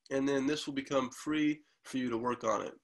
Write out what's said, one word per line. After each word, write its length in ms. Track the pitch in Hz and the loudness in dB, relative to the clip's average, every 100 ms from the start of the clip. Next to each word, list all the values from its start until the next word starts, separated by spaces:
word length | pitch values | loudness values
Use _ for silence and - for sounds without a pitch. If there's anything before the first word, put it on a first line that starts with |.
| - | -4
and 160 | 135 139 | 0 2
then 200 | 139 135 | 2 2
this 200 | 147 - | 0 -2
will 80 | |
become 360 | 139 135 139 127 | -4 0 0 0
free 520 | - - 151 151 151 _ _ | -4 -2 2 2 0 _ _
for 140 | - 131 | -8 -4
you 100 | 127 | 0
to 80 | 113 | 0
work 260 | 123 120 | 0 0
on 200 | 113 104 | 0 0
it. 120 | 87 - | -2 -8